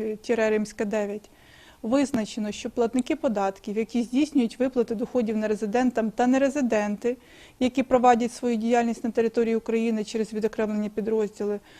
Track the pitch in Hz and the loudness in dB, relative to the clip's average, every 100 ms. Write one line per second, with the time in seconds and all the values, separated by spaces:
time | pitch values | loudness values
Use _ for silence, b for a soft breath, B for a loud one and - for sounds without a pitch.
0 | 220 214 - 226 220 220 208 - 214 214 | -6 -6 -2 0 2 2 -2 -4 -4 -2
1 | 202 208 - B B B B B 214 269 | -4 -6 -12 B B B B B 0 2
2 | 269 233 208 - 208 208 240 - 233 254 | 2 0 -4 -4 -6 -6 -6 -2 0 0
3 | - 311 285 202 196 196 - 202 226 233 | 0 0 0 0 -2 -4 -6 -4 -2 -2
4 | 240 247 294 294 226 - 262 254 226 214 | 0 0 2 2 0 0 -2 0 -2 -2
5 | 240 254 226 220 214 214 214 233 254 233 | -2 -2 0 0 0 -2 0 2 2 2
6 | 220 214 247 262 277 285 247 220 208 208 | -2 0 2 4 2 2 0 0 0 -2
7 | 233 254 B B B B 254 269 254 254 | -4 -4 B B B B 0 0 2 4
8 | 247 233 240 - 247 233 226 240 233 226 | 6 6 2 -2 -2 0 2 2 2 -2
9 | 233 214 226 226 226 226 - 226 226 220 | -4 0 0 2 0 0 0 0 0 -2
10 | 214 226 214 214 214 - 214 214 208 208 | -2 -4 -4 -2 -4 -2 -2 -2 -4 -4
11 | 214 220 208 - 202 208 B B | -2 0 -2 -4 -4 -4 B B